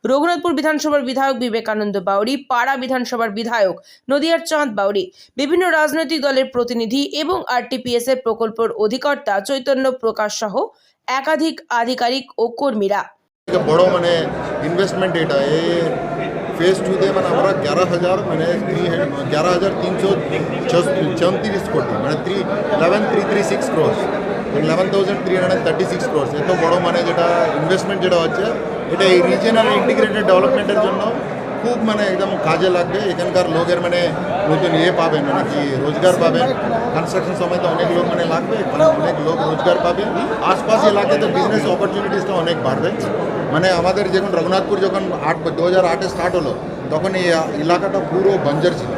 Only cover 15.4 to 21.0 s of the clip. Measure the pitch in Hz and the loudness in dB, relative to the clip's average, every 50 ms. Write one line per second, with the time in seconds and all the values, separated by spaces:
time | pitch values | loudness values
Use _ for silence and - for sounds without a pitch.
15.4 | 139 143 151 160 170 170 170 170 165 160 - - - - - - - - - - | 2 2 2 0 2 0 0 0 0 0 -2 -4 -4 -6 -6 -6 -6 -6 -6 -6
16.4 | - - - - 165 180 190 - 196 185 190 - 190 196 - 190 180 180 160 170 | -6 -6 -4 0 2 2 2 2 0 -2 0 0 0 2 2 0 0 0 0 2
17.4 | - 196 - - - 147 147 165 185 175 175 170 175 180 185 190 - 185 160 160 | 2 2 2 0 0 0 2 2 2 2 2 0 2 0 0 0 0 -2 -2 0
18.4 | 160 170 175 - - 185 185 165 175 175 170 170 - - 139 143 139 131 139 147 | 0 0 0 -2 -2 -2 -2 -2 0 0 0 0 -2 -2 -2 -4 -4 -2 0 2
19.4 | 160 180 180 175 185 196 - - 185 185 185 - 190 196 190 - - - - - | 2 2 2 2 2 0 0 -2 -2 -2 -2 0 2 0 0 0 0 -4 -4 -4
20.4 | - - - - - 170 160 175 165 190 185 - | -2 -4 -4 -4 -2 2 2 2 2 2 0 0